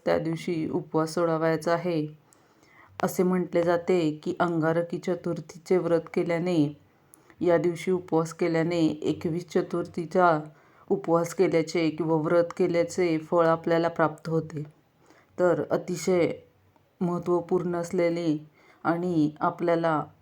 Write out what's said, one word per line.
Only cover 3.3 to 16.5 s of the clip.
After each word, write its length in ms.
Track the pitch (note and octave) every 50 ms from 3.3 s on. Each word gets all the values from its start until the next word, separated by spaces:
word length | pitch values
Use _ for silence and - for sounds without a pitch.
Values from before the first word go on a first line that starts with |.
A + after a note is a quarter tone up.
| F#3 F3+ F3 E3 - E3+ E3+
जाते 480 | F3 F3 E3+ E3+ - F#3 F3+ E3 D3+ D3+ D3+ -
की 120 | F3 E3 -
अंगारकी 580 | F3 E3+ E3+ E3 D3+ D#3+ E3 E3+ E3+ E3+ F3+
चतुर्थीचे 800 | F3 - F#3+ F3 F3 - F3 E3 E3 D#3 - - E3 _ - F#3+
व्रत 240 | F3+ D#3+ E3 E3+ E3 E3 - -
केल्याने, 680 | F3+ F3 E3 E3+ E3+ F3 F3+ F3+ D#3+ C#3+ D3+ D3+ - _ _ _ _ _ _ - _ _ _ - _
या 160 | D#3+ F3+ E3+
दिवशी 340 | E3 E3 F3 E3+ E3 - F#3+
उपवास 420 | F#3 F3 F3 - E3 D#3+ E3 E3 -
केल्याने 460 | - F3+ E3+ E3 D#3+ D#3+ E3+ F3 E3+
एकवीस 680 | D#3+ D#3+ - - - - D#3 D#3 - F3 D#3 F3 F3 -
चतुर्थीचा 920 | - F#3 F3+ F3 - F3 F3 F3 - F#3 E3+ D#3+ - F#3 F3+ F3 D#3+ D3+ D#3 D#3 - _ _ _ _ _ - -
उपवास 440 | G3+ F#3+ - E3 E3 E3 E3+ E3+ -
केल्याचे 560 | - F#3 E3 D#3+ E3 D#3+ D#3+ - F3+ E3 D#3
किंवा 280 | D3+ D#3+ E3+ D#3 E3
व्रत 260 | D#3 D3+ E3+ F3 E3+ E3+ E3+ -
केल्याचे 600 | - F#3 E3+ E3+ E3+ E3+ E3+ - - F3+ E3+ D#3+
फळ 280 | D#3 D#3 - F3+ F3 E3+
आपल्याला 420 | D#3+ E3 D#3+ D#3+ E3 E3 E3 E3
प्राप्त 420 | E3+ E3+ - D#3+ D3+ D3+ - _ D#3+
होते. 340 | D#3+ D#3+ D#3 D#3+ D#3+ C#3+ D3 D3+ - _ _ _ _ _ _ _ - _ _ _ _ -
तर 240 | F3+ F3+ D#3+ D3 - -
अतिशय 600 | - - - - F3+ D#3 - F#3+ F#3 F3 E3 B2 - - - _